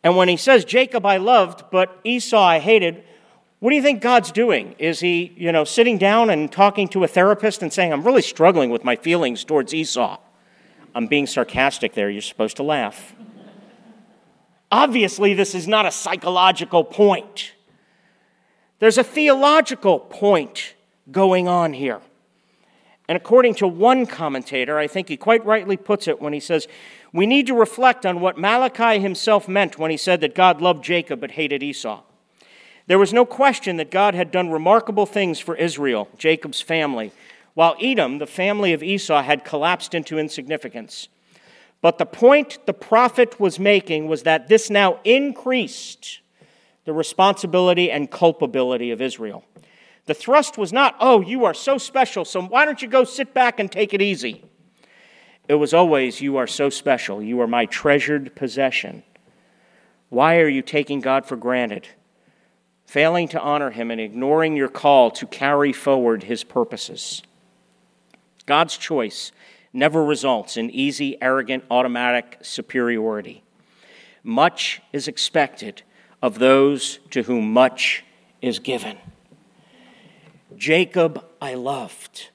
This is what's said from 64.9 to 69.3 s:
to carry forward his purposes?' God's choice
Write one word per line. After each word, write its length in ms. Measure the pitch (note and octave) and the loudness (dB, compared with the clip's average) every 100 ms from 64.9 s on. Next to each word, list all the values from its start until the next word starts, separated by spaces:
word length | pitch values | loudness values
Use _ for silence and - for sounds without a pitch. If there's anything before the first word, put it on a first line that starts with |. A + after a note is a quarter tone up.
| C#3 A#2 | 6 6
to 160 | - A#2+ | 2 -14
carry 440 | - C#3 D3 C#3+ | -4 0 0 0
forward 520 | B2+ D3 C3+ A#2+ A2 | -2 0 0 0 -2
his 200 | F#2 A#2 | -6 -10
purposes?' 760 | - B2+ A2+ A#2+ - - - - _ _ _ _ _ _ _ _ _ _ _ _ - | -6 -4 -4 -6 -14 -14 -14 -14 _ _ _ _ _ _ _ _ _ _ _ _ -2
God's 300 | D3 E3 - | 0 0 -4
choice 540 | - D3+ A2 - - | -6 -4 -4 -8 -16